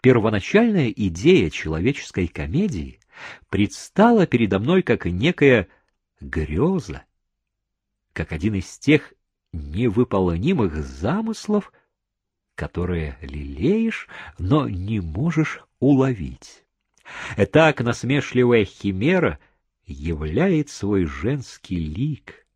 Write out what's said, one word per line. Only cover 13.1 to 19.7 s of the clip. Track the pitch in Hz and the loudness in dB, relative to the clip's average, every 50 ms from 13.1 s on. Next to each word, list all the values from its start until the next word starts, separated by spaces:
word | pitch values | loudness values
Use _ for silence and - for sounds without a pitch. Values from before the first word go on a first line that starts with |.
| 69 - | -10 -12
лелеешь, | - 67 71 73 71 69 69 69 90 127 202 226 226 226 - - - _ - - - - - - | -16 -12 -12 -12 -10 -10 -8 -2 0 0 0 2 0 -2 -4 -6 -14 _ -18 -18 -18 -18 -12 -8
но | 90 92 131 156 135 120 | -2 0 0 0 0 -2
не | 104 87 92 104 113 107 | -6 -6 -6 -4 -4 -4
можешь | 90 82 76 92 143 170 160 156 156 - - - - _ _ _ | -4 -4 -6 -4 -4 -2 0 0 -2 -2 -4 -14 -18 _ _ _
уловить. | 123 135 143 131 131 135 127 98 76 65 62 - - - - _ _ _ _ _ _ _ _ _ _ - - - - - - - 101 - | 2 4 4 4 4 0 -2 -4 -8 -10 -10 -14 -20 -20 -20 _ _ _ _ _ _ _ _ _ _ -20 -16 -14 -12 -10 0 0 0 4
Так | - 151 160 156 - - | 6 6 6 6 4 2
насмешливая | 117 120 117 - - 120 139 147 127 - - 123 123 120 120 113 101 | -2 -2 -2 -2 -2 -2 0 0 -2 0 2 2 4 6 6 4 2
химера | - - - - 101 95 92 107 151 185 185 160 110 78 - _ _ _ _ _ _ | 0 -4 -6 -4 -4 -2 0 0 0 2 2 0 0 -2 -6 _ _ _ _ _ _